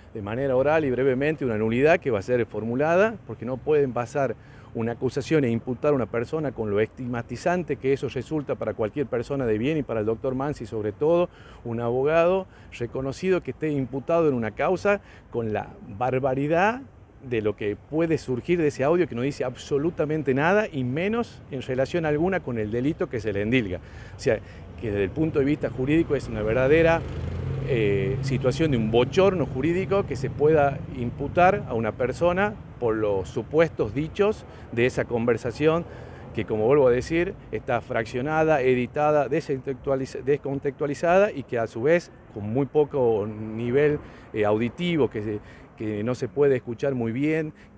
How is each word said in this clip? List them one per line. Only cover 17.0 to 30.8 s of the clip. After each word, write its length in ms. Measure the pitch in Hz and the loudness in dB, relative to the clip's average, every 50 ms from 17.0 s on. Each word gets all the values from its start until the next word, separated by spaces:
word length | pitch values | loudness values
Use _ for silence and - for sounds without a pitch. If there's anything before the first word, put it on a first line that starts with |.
| - - - - | -20 -20 -20 -16
de 180 | - 131 120 110 | -8 -4 -2 0
lo 140 | 104 107 101 | 0 0 -2
que 220 | - 110 104 101 | -2 -4 -4 -6
puede 420 | - - - 143 160 170 165 160 - | -6 -8 -4 -2 0 0 2 0 0
surgir 400 | - - 127 120 - - 175 175 | -2 -2 -4 -2 0 0 0 2
de 80 | 156 | 2
ese 160 | 147 135 - | 0 0 2
audio 240 | 131 147 170 180 165 | 2 2 4 2 2
que 80 | 127 120 | 0 -2
no 80 | 117 | -2
dice 220 | 123 143 139 - 131 | -2 -2 -2 -4 -4
absolutamente 920 | 131 127 - - - 151 139 143 175 170 - 156 143 156 156 139 135 127 | -6 -6 -8 -6 -2 -2 0 0 0 -2 -2 -2 -2 -2 -2 0 0 2
nada, 320 | 135 151 170 196 214 214 | 2 4 4 4 2 2
y 160 | 190 - 139 | 0 -2 -4
menos 580 | 127 123 127 156 180 208 220 240 226 - - - - - | -4 -2 -2 -2 -2 -2 -2 -4 -4 -6 -10 -20 -14 -10
en 100 | 139 131 | -10 -8
relación 420 | 117 - 127 127 135 123 - 175 165 | -6 -4 -2 -2 0 0 0 0 0
alguna 360 | 151 151 147 165 190 190 175 | 0 0 2 2 0 0 -2
con 180 | - 135 120 113 | -2 -4 -4 -4
el 140 | 107 104 | -2 -2
delito 360 | 110 120 127 147 165 - 185 147 | -2 0 0 0 0 -2 -4 -4
que 120 | - 113 | -4 -4
se 120 | 101 110 | -4 -2
le 100 | 98 101 | -2 0
endilga. 360 | 104 110 123 131 110 95 90 80 - - - - - - - | 0 2 2 2 2 0 -4 -8 -10 -12 -16 -16 -16 -16 -10
O 20 | - | -2
sea, 220 | - 131 113 104 - - - - - - - - | 0 0 0 0 -2 -8 -18 -16 -16 -16 -12 -8
que 100 | 120 113 | -6 -2
desde 140 | 101 101 98 | 0 0 0
el 60 | 92 | 0
punto 280 | - 151 160 160 151 151 | 0 -2 -2 0 2 2
de 60 | 135 | 2
vista 260 | 139 151 147 - 120 | 2 0 0 -2 -4
jurídico 460 | - - 127 139 151 165 165 160 147 | -4 -2 0 2 2 2 2 2 0
es 120 | 131 - - | -2 -2 -4
una 140 | 113 107 | -4 -2
verdadera, 580 | 104 107 110 127 131 135 151 165 165 165 165 165 - - - - - - - - - - - - - | 0 0 2 4 4 6 6 6 6 6 4 2 0 -4 -8 -6 -6 -6 -6 -6 -4 -4 -4 -4 -2
eh, 520 | - 135 117 107 101 101 127 127 131 - 135 | 0 0 2 2 2 2 2 0 0 -2 -2
situación 500 | 135 - 135 117 127 127 123 - 160 156 | -2 -2 -2 0 0 0 0 2 2 2
de 40 | 135 | 2
un 140 | 113 110 107 | 2 2 4
bochorno 560 | 110 120 127 139 - 185 185 196 185 175 131 | 4 4 4 4 4 4 4 4 4 2 -2
jurídico 580 | - 123 127 135 170 175 185 190 - 190 202 190 | -2 -2 -2 0 0 0 0 0 0 0 0 0
que 120 | - 135 | -2 -4
se 140 | 120 - 120 | -6 -6 -4
pueda 500 | - 131 143 151 160 147 143 139 139 - | 0 2 4 6 6 6 4 4 2 -2